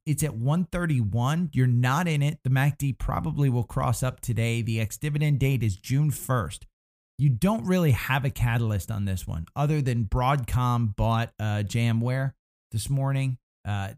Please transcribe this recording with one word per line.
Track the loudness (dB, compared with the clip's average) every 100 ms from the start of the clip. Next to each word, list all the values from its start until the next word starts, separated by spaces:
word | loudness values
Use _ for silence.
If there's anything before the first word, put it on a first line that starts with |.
it's | -4 -2
at | -2
one | -2 0 0 -2
thirty-one. | -2 0 0 0 0 0 0 -2
You're | 2 2
not | 4 2 2 0
in | 0
it. | 0 -2
The | 0
mac | 2 2 0
D | -2
probably | -2 -4 -4 -2 0 2
will | 2
cross | -2 -2 -2 0
up | -2 -4
today. | -2 0 0 0
The | 0 -2
ex-dividend | -2 -4 -4 0 2 2
date | 2 2
is | 0 -2
June | 0 2 2
first. | 0 -2 -2 -2 -8 -18 _ _ _ _ 0
You | 2
don't | 2 2 0
really | 0 2 4
have | 2 2 0
a | 0
catalyst | 0 0 2 0 -2 -4
on | -4
this | -2 -4
one | -6 -8 -8
other | -2 0 0
than | 0 0 0
Broadcom | 0 2 0 0 0 2 2 0 0
bought, | 0 0 -2 -4
uh, | -4 -2
Jamware | -2 0 0 0 0 -2 -4 -6 _ _ _
this | -6 -2
morning. | -2 0 0 -2 -4 _ _
Uh, | -6 -6 -6